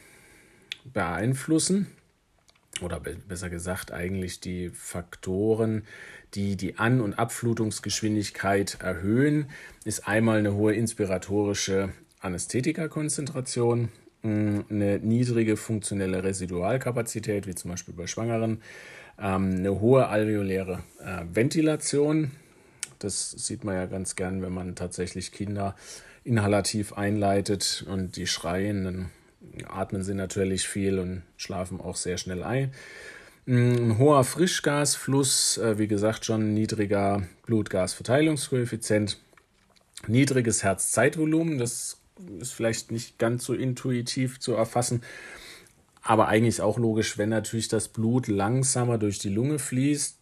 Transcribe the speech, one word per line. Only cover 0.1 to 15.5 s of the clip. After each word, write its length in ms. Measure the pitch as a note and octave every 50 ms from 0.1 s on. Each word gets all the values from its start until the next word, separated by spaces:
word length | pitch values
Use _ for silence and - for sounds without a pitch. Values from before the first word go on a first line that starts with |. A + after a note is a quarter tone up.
| - - - - - - - _ _ _ _ _ - - -
beeinflussen? 1000 | - - - - E2 E2+ E2+ G2+ A#2+ C3+ C3+ - - D#3 D#3+ D3+ - F#3 G3+ G3 - - - _ _ _ _ _ _ _ _ _ _ _ _ _ _ - -
Oder 180 | F#2 F2 F2 E2+
be-, 180 | C#2+ C#2+ D#2+ F2+ - G2+
besser 240 | F#2 E2+ G2+ F2+
gesagt 400 | F2 E2+ E2 F2+ F#2 F#2+ - -
eigentlich 480 | - D2+ F2 F2+ G2 F#2+ F#2 F2 - -
die 300 | - F#2+ F2+ F2+ F2+ F2
Faktoren, 1120 | E2+ - - - - F2+ E2+ - - - - F#2 F#2 F#2+ G#2 A2 A2 G#2+ A2+ A2 A2 G#2+ G#2 - - - - - - - - _ -
die 220 | G2+ G2+ G2+ G2 F2+
die 220 | F#2+ F2+ - -
An- 200 | G#2 A#2 B2+ B2+
und 200 | A2+ G2+ F#2+ -
Abflutungsgeschwindigkeit 1600 | A2+ A#2 - - - A#2+ A2+ A#2 A2+ A2 G2+ - - A2 G#2+ - - G#2+ G#2+ G#2+ G2+ - - - - F#2+ G2+ G2+ G2+ F#2 - -
erhöhen, 680 | - F2+ F2+ F2 F2+ G2 A2 B2 C#3 D3+ D3 D3+ D3 C3+ - - - - - - -
ist 240 | A2 G#2+ - - -
einmal 320 | G2+ A2 A#2 A2+ A2 G#2+
eine 160 | G#2 G#2 G2+
hohe 180 | G2+ G#2+ G#2+ G#2+
inspiratorische 1200 | G#2 A#2 A2 - - G#2+ F#2 F#2+ F#2 - - G2 G#2 G#2 G2+ G2 - - - F#2+ F#2+ G2 F#2+ F#2 - - _ _ _
Anästhetikerkonzentration, 1700 | - F#2+ F2+ E2+ - - - A#2 C3 D#3+ D3+ - E3 D#3 - D#3 D3+ D3+ - - D3 C3 - C#3 B2+ - - B2 A#2+ A#2 A#2+ A#2 A#2+ A2 - - _ - _ _ -
mm, 380 | A2 G#2+ G#2 G#2+ G#2 G#2 G#2 - -
eine 300 | G#2 G#2 G2+ G2+ G2+ G2
niedrige 600 | - A2 A2+ A#2 B2+ B2 A#2+ A#2 A2+ A2